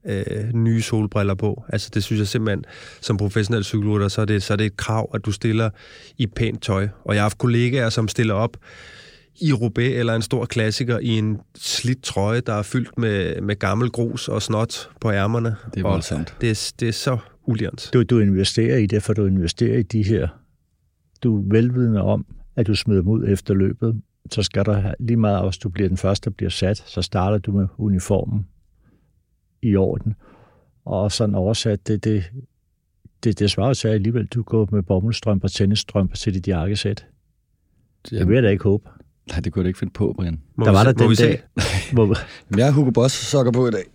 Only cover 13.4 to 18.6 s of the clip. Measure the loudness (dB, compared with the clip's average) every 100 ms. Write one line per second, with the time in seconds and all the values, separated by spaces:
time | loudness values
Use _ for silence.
13.4 | -4 -2 -2 0 -2 -2 -4 -4 -6 -6
14.4 | -2 -2 -2 -6 -14 -6 -2 0 0 0
15.4 | -2 -4 -8 -4 0 -2 -2 -6 -6 -4
16.4 | -2 -2 -6 -4 -4 -2 -2 -2 -6 _
17.4 | -4 -2 -2 -8 0 2 4 4 4 4
18.4 | 2 0